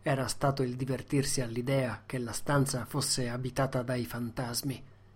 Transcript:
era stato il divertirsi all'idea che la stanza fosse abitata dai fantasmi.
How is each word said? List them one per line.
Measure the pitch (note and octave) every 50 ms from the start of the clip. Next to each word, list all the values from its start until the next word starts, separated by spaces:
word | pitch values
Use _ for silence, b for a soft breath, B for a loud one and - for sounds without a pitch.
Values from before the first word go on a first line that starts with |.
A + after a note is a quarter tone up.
era | b D#3 C#3 C3 B2+
stato | A#2+ - - C#3+ C#3 C3+ - C3
il | B2 B2
divertirsi | B2+ C3 B2 C3 B2 - - D3 C#3 C3 - - C3
all'idea | B2 A2+ A2+ B2 A#2+ C3+ C3+ C3+ C3 A#2 A2 - -
che | - C#3
la | B2+ A#2+ A2+
stanza | G#2+ - - - C#3+ C#3 C3 C3 - A#2+ A2+
fosse | - - C#3+ C#3 - - C3+ B2 A#2+
abitata | A#2+ B2+ B2+ B2+ - C#3 C3+ C3 C3+ B2+ A#2+
dai | B2+ B2+ B2 A#2
fantasmi. | A#2+ - A#2+ A#2+ A2+ - - B2 A#2 A#2+ - - C#3 B2+ - - b b b b b b